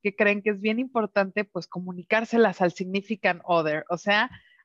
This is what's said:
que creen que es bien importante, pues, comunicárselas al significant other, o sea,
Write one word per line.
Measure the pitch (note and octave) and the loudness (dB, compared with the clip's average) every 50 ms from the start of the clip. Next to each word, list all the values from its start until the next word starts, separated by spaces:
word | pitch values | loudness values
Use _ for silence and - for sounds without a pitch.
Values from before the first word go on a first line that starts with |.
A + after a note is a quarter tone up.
que | - G#3 F#3+ | -4 -6 0
creen | - A3 G3+ G3+ G#3 | 2 2 2 2 0
que | G3 G#3+ | -2 -2
es | G#3+ F#3+ | -2 0
bien | G3 G#3+ A3 A#3 | -2 -2 -2 -2
importante, | C4 B3+ _ A#3 G#3+ G#3 _ G3+ G3 F#3+ F#3 G#3 G#3 | -4 -2 _ -2 -2 0 _ 0 0 0 -2 -4 -4
pues, | _ _ F3+ E3 | _ _ -10 -10
comunicárselas | _ - F3+ F3+ F3+ F3+ F3+ E3+ _ G#3+ A3 A3+ - A#3 A#3 A3+ G3+ F3+ - | _ -10 -10 -10 -10 -12 -12 -4 _ 0 0 0 2 4 4 4 4 4 2
al | F#3+ F3 - | 2 0 2
significant | - F#3+ F3+ F#3+ G3+ F#3+ - A3 G3 - F#3+ F3 E3+ - | -2 -8 -4 -4 -6 -4 -4 -8 -2 -2 -2 -2 -2 -2
other, | - F3 E3 D#3 D#3 D3+ D#3 - - | 0 0 2 2 0 -2 -4 -4 -6
o | F3 | -6
sea, | E3 - G3+ G3+ G#3 A#3 B3+ - - _ _ _ _ _ | -4 0 0 2 2 0 -2 -6 -20 _ _ _ _ _